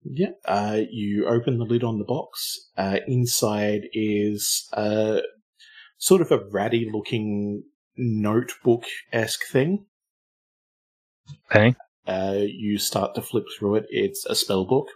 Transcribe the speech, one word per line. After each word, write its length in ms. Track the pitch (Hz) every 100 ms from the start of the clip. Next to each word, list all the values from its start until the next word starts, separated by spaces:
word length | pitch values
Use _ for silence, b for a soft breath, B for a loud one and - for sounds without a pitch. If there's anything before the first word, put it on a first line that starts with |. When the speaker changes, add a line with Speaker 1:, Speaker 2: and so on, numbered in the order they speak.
Speaker 1:
Yeah, 280 | - 135 202 -
uh, 360 | - 101 104 107 107
you 360 | 110 101 101 -
open 300 | 117 120 117
the 80 |
lid 180 | 113 120
on 160 | 117 107
the 60 |
box. 640 | 104 139 - - - - - -
Uh, 220 | 95 98 -
inside 760 | 123 120 - 113 104 104 104 101
is, 720 | 110 107 104 104 104 - - -
uh, 460 | - 107 107 110 107 - - _ _ B B B _
sort 240 | - 190
of 100 | 156
a 80 | 135 101
ratty-looking 1120 | 98 107 117 110 107 - 113 107 104 104 104 - _ _ -
notebook-esque 1500 | 123 107 104 110 127 - 127 117 - - - 117 113 - -
thing. 380 | 139 147 202 - _ _ _ _ _ _ _ _ _ _ _ _ _ - - _
Speaker 2:
Okay. 240 | 107 113 127 - _ -
Speaker 1:
Uh, 320 | 95 95 98
you 320 | 104 - 107 101
start 380 | - 107 98
to 60 | -
flip 240 | 107 117 - -
through 180 | 101
it. 100 | 107 104
It's 360 | - 98 -
a 100 | -
spell 300 | 110 - 95
book. 220 | 95 131 -